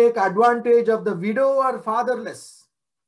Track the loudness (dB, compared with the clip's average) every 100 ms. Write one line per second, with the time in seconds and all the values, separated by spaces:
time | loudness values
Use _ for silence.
0 | 2 2 -2 2 2 2 2 2 2 -2
1 | -2 -6 -4 0 0 0 0 -2 -4 -4
2 | -2 -4 -8 -14 -20 -20 _ _ _ _